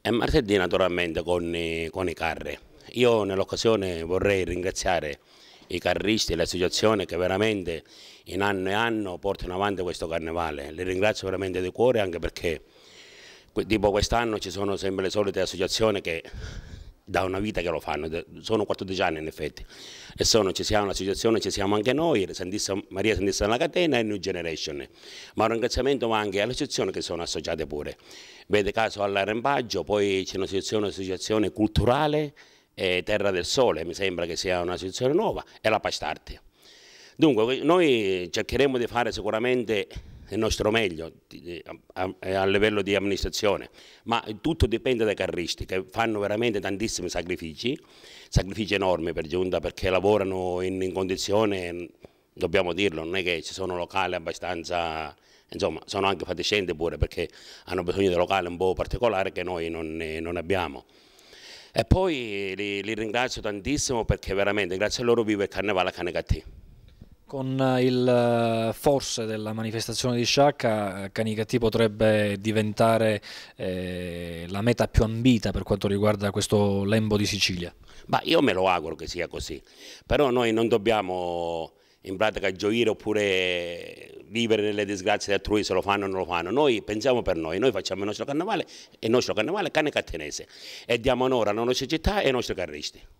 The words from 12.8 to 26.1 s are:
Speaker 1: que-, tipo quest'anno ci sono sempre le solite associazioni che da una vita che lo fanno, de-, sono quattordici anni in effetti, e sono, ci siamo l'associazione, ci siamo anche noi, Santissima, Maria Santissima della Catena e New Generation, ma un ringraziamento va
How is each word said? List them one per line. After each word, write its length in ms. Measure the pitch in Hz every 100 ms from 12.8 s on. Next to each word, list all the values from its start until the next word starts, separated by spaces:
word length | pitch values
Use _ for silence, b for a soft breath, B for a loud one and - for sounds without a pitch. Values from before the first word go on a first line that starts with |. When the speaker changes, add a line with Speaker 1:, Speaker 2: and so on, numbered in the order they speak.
| B B B B B B B
Speaker 1:
que-, 120 | - 92
tipo 260 | 107 104
quest'anno 480 | 101 98 117 117 107
ci 120 | 92
sono 240 | 90 101 95
sempre 300 | 98 95 95
le 40 |
solite 300 | 104 101 95
associazioni 600 | 90 87 90 - 110 98
che 200 | 87 82 - B B B B B B -
da 200 | - 90
una 160 | 92 95
vita 220 | 107 92
che 80 | 87
lo 100 | 76
fanno, 280 | 87 76 78
de-, 180 | 80 - 80
sono 240 | 78 110 104
quattordici 360 | - 95 92
anni 180 | 92 78
in 80 | 76
effetti, 380 | - 76 - - B B B B -
e 80 |
sono, 300 | - 113 113
ci 100 | 107
siamo 220 | 90 104 101
l'associazione, 560 | 92 95 90 113 110
ci 100 | 95
siamo 240 | 104 98 104
anche 160 | 107
noi, 340 | 135 165 123 87
Santissima, 500 | 78 90 101 - 98 -
Maria 260 | 92 104 92
Santissima 320 | 98 92 104
della 120 | 120
Catena 380 | 160 185 165 123
e 60 |
New 140 | 110 104
Generation, 680 | 92 90 82 78 - 71 65 B B B B -
ma 80 |
un 80 | 110
ringraziamento 560 | 113 120 - 127 135
va 120 | 113